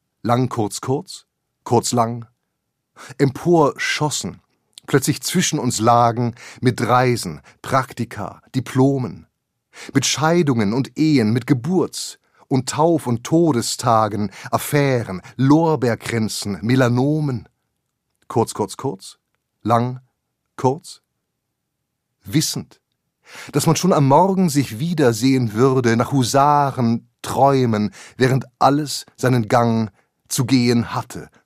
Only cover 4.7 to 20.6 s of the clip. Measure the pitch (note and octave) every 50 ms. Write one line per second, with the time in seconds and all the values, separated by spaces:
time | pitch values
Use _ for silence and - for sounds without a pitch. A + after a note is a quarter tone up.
4.7 | _ - - - - C3+ - D#3 C3+ - - - - F#3 E3 - D#3 C#3 A2 B2
5.7 | - - A2 A#2+ A#2+ A#2+ A#2+ A#2 A2+ A#2+ B2 A#2 - - - - - - - B2+
6.7 | - - A#2+ G#2 B2 B2 C3 B2+ A#2+ - - F2 D2+ C#2 - - - _ - -
7.7 | C3 C3 B2 - - - A#2 - - G#2+ F#2+ - - - _ _ - B2+ A2+ -
8.7 | - C3+ C3 C#3 C#3 C3 B2 E2+ - E2 - _ _ _ _ _ _ _ _ _
9.7 | _ - - - - C3+ - - - B2+ D3+ D#3+ E3+ F3 E3 C#3+ B2 A2 G#2 G2
10.7 | A2+ C#3 B2 - - C3 D#3 D#3 D3 B2+ G#2+ G#2+ A#2 B2 - - C#3+ A#2+ A#2 D#3+
11.7 | F#3+ E3+ A#2+ - - - - - - _ _ _ _ _ _ - C#3 C3 C3 -
12.7 | - C3+ D#3 E3+ E3 D3 - B2 A#2 A2+ - - D#3+ E3 F3 D#3+ C3 A#2 A2 -
13.7 | - - A#2+ B2+ A2+ A2 A2 G#2 G#2 G2+ G#2 G2 - - - - - - - -
14.7 | D3+ D3 C#3+ C#3 C3 A#2+ A#2 - - - - - - - C3 C3+ D3 D#3+ E3 D#3+
15.7 | D#3 A#2+ B2+ A#2 A2 - - - A#2 A2+ A2 G2 - - - G#2 G2 D#2 F#2+ A2+
16.7 | C3 C3+ C3 A#2+ A#2+ B2 C3 D3 D3+ D#3 D3+ C#3 B2+ G2+ - - _ _ _ _
17.7 | _ _ _ _ _ _ _ _ _ _ _ - - A#2 A2 - - - G#2 F#2+
18.7 | - - - C#3 F#3 - - - - _ _ _ _ _ _ _ _ _ - G#2
19.7 | A#2+ A#2 A#2+ B2 B2+ B2+ - _ _ _ _ _ _ _ _ _ _ -